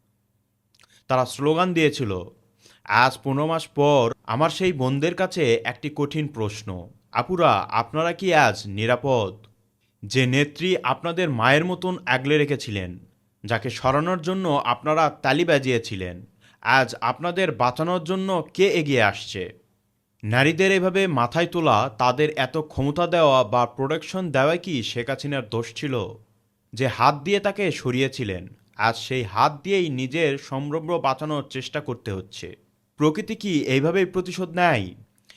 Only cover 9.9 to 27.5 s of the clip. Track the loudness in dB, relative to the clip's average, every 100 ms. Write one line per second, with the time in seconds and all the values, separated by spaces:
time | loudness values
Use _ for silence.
9.9 | _ -4 0 2 2 0 -2 -2 0 0
10.9 | -2 -4 -2 -2 2 4 4 2 -4 -4
11.9 | -6 -2 -2 2 2 2 -2 -4 -6 -6
12.9 | -10 -18 _ _ _ -4 -4 -2 -2 0
13.9 | 0 0 -4 -2 -2 0 0 0 -2 0
14.9 | 2 2 0 0 2 4 2 2 -2 -2
15.9 | -8 -8 -10 -18 _ _ _ 2 4 4
16.9 | -2 -4 -2 -4 0 -2 2 0 0 -2
17.9 | -2 -2 -4 -2 -2 -4 2 2 2 2
18.9 | 2 2 0 -8 -8 -10 -12 _ _ _
19.9 | _ _ _ -2 2 2 4 2 2 2
20.9 | 0 0 0 0 0 -2 0 2 4 2
21.9 | 0 0 2 0 0 -4 -4 -6 -4 -2
22.9 | 0 0 4 6 6 4 2 0 -2 -4
23.9 | -4 -6 -8 -2 2 2 2 -2 -4 -4
24.9 | -6 -6 -6 -4 -6 -4 -6 -6 -8 -6
25.9 | -4 -6 -10 _ _ _ _ _ -4 -4
26.9 | 4 2 2 0 0 0